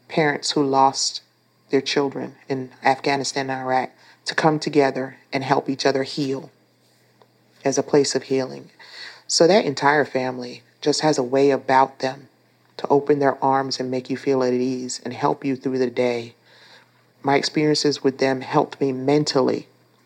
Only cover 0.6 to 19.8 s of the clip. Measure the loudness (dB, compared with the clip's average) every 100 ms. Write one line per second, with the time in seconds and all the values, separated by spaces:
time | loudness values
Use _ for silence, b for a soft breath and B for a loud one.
0.6 | 2 4 4 2 -6 -6 _ _ _ _
1.6 | _ -2 0 -2 -2 -6 -12 -16 -8 -8
2.6 | -8 -2 0 0 -2 -2 -4 -6 -6 -6
3.6 | -2 -2 -2 _ b b -8 0 2 0
4.6 | 0 2 2 0 -10 -12 _ -8 -2 -2
5.6 | -2 -2 0 0 -4 -4 -4 -6 -10 _
6.6 | _ _ _ _ _ _ _ _ _ _
7.6 | -2 -2 2 2 2 -2 -2 -4 -4 -10
8.6 | -18 _ B B B B -4 4 6 6
9.6 | 2 0 2 2 0 -2 -4 -6 -12 -16
10.6 | _ _ -2 2 2 0 0 4 4 2
11.6 | 2 4 4 0 -6 -6 -20 _ _ _
12.6 | _ -12 2 2 4 2 2 2 0 0
13.6 | -2 -6 -4 -6 -6 -4 0 2 2 0
14.6 | -2 -4 -8 -10 -10 -2 -2 -2 -4 -4
15.6 | -4 -2 -2 0 -2 -2 -8 _ b b
16.6 | b b b _ _ _ 0 0 0 0
17.6 | 0 2 0 0 -2 0 0 0 0 0
18.6 | 0 -2 -2 -2 2 2 2 2 2 -2
19.6 | -8 _